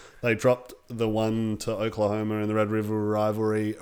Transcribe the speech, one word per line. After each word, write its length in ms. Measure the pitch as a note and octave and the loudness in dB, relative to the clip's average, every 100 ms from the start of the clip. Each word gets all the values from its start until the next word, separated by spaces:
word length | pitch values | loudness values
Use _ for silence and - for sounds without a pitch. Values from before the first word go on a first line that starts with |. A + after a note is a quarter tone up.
| - - | -20 -6
they 120 | A#2+ | -2
dropped 400 | A2 B2+ B2 - - - | 2 2 2 -2 -20 -12
the 200 | A#2 A2+ | -4 0
one 480 | G#2+ A2 A2+ A2 G#2 | 0 0 0 0 -2
to 140 | - | -4
Oklahoma 640 | G#2 A2 A2 G#2 G#2+ G#2+ G#2+ | -2 -2 0 0 0 -2 -2
in 120 | G#2+ | 0
the 60 | |
Red 160 | G#2+ G#2 | 2 2
River 380 | A2 G#2+ G#2+ G#2 | 0 0 0 0
rivalry 640 | G#2+ G#2+ G#2+ A2 G#2+ G#2+ G#2+ | 2 2 2 0 0 0 -4